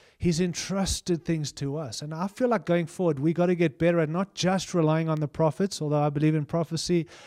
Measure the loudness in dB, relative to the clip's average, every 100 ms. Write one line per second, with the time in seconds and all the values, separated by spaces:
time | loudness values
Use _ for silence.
0 | _ _ -2 0 0 -4 -6 -4 -2 -4
1 | -2 -2 -2 -4 -4 -6 -6 -6 -8 -10
2 | -10 -6 -6 -2 0 0 2 0 0 0
3 | 0 2 0 2 2 4 0 2 2 4
4 | 2 0 -4 -2 0 0 0 2 2 2
5 | 0 -2 -2 0 0 2 -2 -4 -2 0
6 | 0 2 2 2 0 -4 -2 -4 0 0
7 | -2 -8